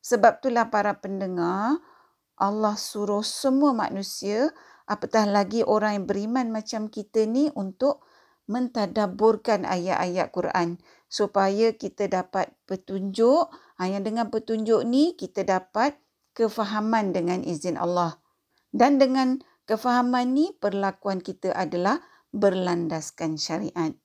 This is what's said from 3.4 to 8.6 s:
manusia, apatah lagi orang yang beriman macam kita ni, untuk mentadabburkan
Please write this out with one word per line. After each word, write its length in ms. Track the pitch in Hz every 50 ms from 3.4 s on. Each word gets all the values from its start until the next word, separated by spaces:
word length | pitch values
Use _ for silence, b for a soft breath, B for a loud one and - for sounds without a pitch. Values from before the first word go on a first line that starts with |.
| - 269 262 269 294 285 254
manusia, 800 | 220 202 - - 196 196 - - - 190 196 208 220 269 320 B B B B B B B
apatah 400 | - 208 - - 220 - 220 214
lagi 400 | 208 202 208 202 190 214 233 -
orang 320 | - 214 214 208 214 208
yang 80 | 202 185
beriman 420 | - 202 202 208 220 240 262 247 226 220
macam 320 | 220 214 - - 220 214
kita 400 | 214 - 214 202 _ - 220 214
ni, 240 | 220 226 262 294 302 -
untuk 480 | - 196 190 190 _ 254 285 - b b b b b b b b b b
mentadabburkan 1200 | - 208 247